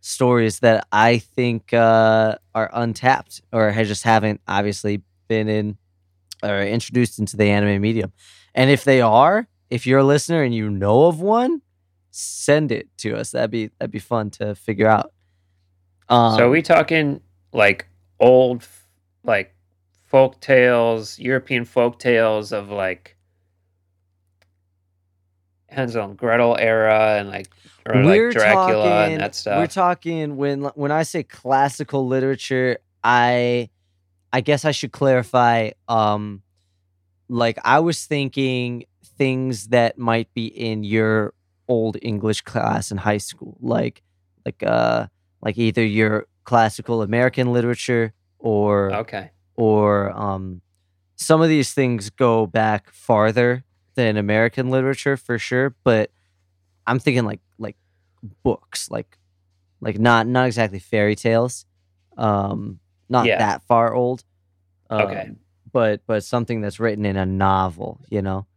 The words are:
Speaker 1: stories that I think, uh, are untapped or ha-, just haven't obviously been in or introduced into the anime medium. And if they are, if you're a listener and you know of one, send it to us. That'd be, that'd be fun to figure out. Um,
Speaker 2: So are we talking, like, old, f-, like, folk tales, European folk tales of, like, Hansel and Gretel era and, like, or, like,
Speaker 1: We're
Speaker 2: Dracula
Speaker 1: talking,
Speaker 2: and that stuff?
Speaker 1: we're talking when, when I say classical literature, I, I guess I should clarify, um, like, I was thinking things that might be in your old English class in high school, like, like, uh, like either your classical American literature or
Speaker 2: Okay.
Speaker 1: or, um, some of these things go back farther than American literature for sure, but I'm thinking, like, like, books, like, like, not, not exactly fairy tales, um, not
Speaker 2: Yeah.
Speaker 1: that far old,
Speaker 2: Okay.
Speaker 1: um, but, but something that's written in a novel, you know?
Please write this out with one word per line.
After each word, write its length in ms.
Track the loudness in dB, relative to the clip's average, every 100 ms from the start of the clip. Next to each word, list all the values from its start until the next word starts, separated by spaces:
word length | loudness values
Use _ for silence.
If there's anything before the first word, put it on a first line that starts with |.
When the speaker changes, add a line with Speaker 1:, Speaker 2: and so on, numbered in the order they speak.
Speaker 1:
stories 580 | -12 -2 2 2 0 2
that 260 | 2 2 0
I 280 | 2 4 2
think, 540 | -2 -4 -2 -4 _
uh, 600 | 2 4 4 4 4 0 -2 _
are 160 | -6 -6
untapped 680 | -4 -6 -2 0 0 -2 -20 _
or 180 | 0 0
ha-, 120 | 0 -2
just 180 | -2
haven't 380 | 2 2 2 -4 -4
obviously 540 | -2 -2 -4 -6 -6 _ _ _
been 180 | -4 -2
in 300 | -2 -4 -10 _ _ _ _ _ -12
or 180 | -6 -4
introduced 560 | -2 -4 -4 -2 -2 -2
into 180 | -8 -2
the 80 | 0
anime 320 | 2 0 0
medium. 300 | -2 -2 -6 _ -20 _ _
And 160 | 0 2
if 140 | 4
they 160 | 6 6
are, 460 | 6 6 6 2 -4 _ _
if 180 | -6 0
you're 120 | 2
a 40 |
listener 400 | 4 2 0 -2
and 100 | 0
you 160 | -2 -4
know 360 | -2 2 4 4
of 140 | 2
one, 400 | 0 0 0 -4 _ _ _ _ _
send 600 | -16 -14 -8 0 2 2
it 160 | -6 -8 -12
to 180 | -8 -8
us. 160 | -8
That'd 200 | -6 -4
be, 200 | -4 -8 _
that'd 120 | -10
be 80 | -10
fun 300 | -6 -4 -4
to 240 | -8 -10 -8
figure 320 | -8 0 4
out. 240 | 4 2 _ _ _ _ _ _ _ _ _ _
Um, 300 | 4 4 4
Speaker 2:
So 100 | 2
are 20 |
we 120 | 2
talking, 600 | 4 2 4 0 0 -4 _ _ _
like, 340 | 2 2 2 -8 _ _ _
old, 420 | 6 6 4 -2
f-, 240 | -10 _ _ _ _ _
like, 300 | -2 -2 -4 _ _ _ _ _ _
folk 340 | 4 4 0
tales, 800 | 2 4 4 4 0 -2 -6 -10
European 460 | -4 -4 -2 -6 -2
folk 340 | 0 0 -2
tales 520 | 0 2 2 0 -4
of, 180 | -8 -8
like, 440 | -6 -6 -6 _ _ _ _ _ _ _ _ _ _ _ _ _ _ _ _ _ _ _ _ _ _ _ _ _ _ _
Hansel 360 | -8 -6 -6 -8
and 120 | -6
Gretel 400 | 0 4 4 2
era 600 | 2 2 4 4 4 2
and, 100 | -2
like, 180 | -10 -14 _ _ _ -2
or, 100 | 4
like, 20 | 6
Speaker 1:
We're 260 | 6 4
Speaker 2:
Dracula 520 | 2 4 4 4 2 2
Speaker 1:
talking, 240 | 2 2
Speaker 2:
and 80 | 0
that 140 | -6 -8
stuff? 240 | -4 -2
Speaker 1:
we're 80 | -2
talking 680 | 0 -2 -2 -6 -6 -6 -4
when, 260 | -4 -4
when 280 | -8 -6 -2
I 120 | -2
say 200 | -2 -6
classical 840 | -10 -12 -2 2 2 -2 -6 -4 -2
literature, 720 | -2 -2 -4 -4 -2 -2 -4 _ _
I, 640 | 0 2 4 2 0 -2 -6 _ _ _ _ _ _
I 80 | -4
guess 240 | 0 0 0
I 60 |
should 200 | -4 -8
clarify, 800 | -2 2 2 2 2 2 2 -2 -8 -4
um, 540 | 0 0 -2 -6 -14 _ _ _ _ _ _ _ _ _
like, 320 | -2 -2 -2
I 160 | 0 2
was 240 | 2 -4 -6
thinking 800 | -4 -4 -4 -4 -4 -6 -10 -16 _ _ _
things 500 | -2 -2 -4 -6 0
that 300 | 2 2 0
might 340 | -2 -2 -4
be 140 | -8 -10
in 360 | -8 -8 -6
your 500 | -2 0 2 0 -2 _ _ _ -4
old 300 | -2 -2 -6
English 400 | -8 -4 -4 -4
class 480 | -6 -4 -2 -4 -6
in 60 | -6
high 200 | -4 -4
school, 380 | -6 -16 -20 -12
like, 400 | -6 -4 -4 -10 _ _ _ _ -14
like, 180 | -8
uh, 420 | -2 0 0 -2 -4 _ _ _
like 160 | -8 -2
either 280 | -2 0 -2
your 400 | 2 0 0 -6 _
classical 580 | 0 2 2 -2 -6 -4
American 500 | -2 0 0 0 -2
literature 580 | 0 -2 -4 -2 -2 -2 -6 _ _
or 520 | -4 0 2 0 0
Speaker 2:
Okay. 360 | -4 -8 -12 -14 _ _ -2
Speaker 1:
or, 560 | 2 2 2 0 -2 -6
um, 440 | -8 -8 -10 -14 _ _ _ _ _ _
some 260 | 0 2
of 80 | 4
these 240 | 2 0
things 360 | -2 -2 -2 -8
go 380 | _ 2 2 0
back 420 | 0 0 -2 _
farther 720 | _ 0 2 2 2 0 -2 -8 _ _ -2
than 220 | -2 0
American 520 | 0 0 0 -2 -2
literature 460 | -2 -2 -4 -4 -4
for 200 | -4 -8
sure, 380 | -4 -2 -2 -2
but 260 | 0 0 0 _ _ _ _ _ _ _ -4
I'm 100 | -2
thinking, 260 | 0 -2 -2
like, 160 | -6 _ _
like, 180 | -16 -16 _ _ _ _ -20 _
books, 460 | -4 -4 _ -14 -10
like, 280 | -10 -12 _ _ _ _ _ _ _
like, 180 | -8 0
not, 260 | 4 4 2
not 200 | 0 0
exactly 320 | 0 -2 -4
fairy 360 | -6 0 0 0
tales, 500 | 0 0 0 -6 -20 _ _ _ _ -4
um, 600 | -2 0 -2 -8 -10 -16 _ _ _
not 160 | -2 0
Speaker 2:
Yeah. 120 | 0
Speaker 1:
that 260 | 0 -4
far 300 | _ 2 2
old, 300 | 0 -4 -6 _ _ _ _ _ _ _
Speaker 2:
Okay. 320 | -4 -2 -4 -12
Speaker 1:
um, 100 | -16 _ _ -6
but, 300 | -2 0 -2 -4
but 160 | -6
something 380 | -4 -6 -4 -6
that's 180 | -8 -4
written 260 | -4 -2 -4
in 120 | -2
a 80 | -4
novel, 720 | 0 0 0 -2 -6 -14 -16 _
you 120 | -6
know? 260 | -6 -8 -10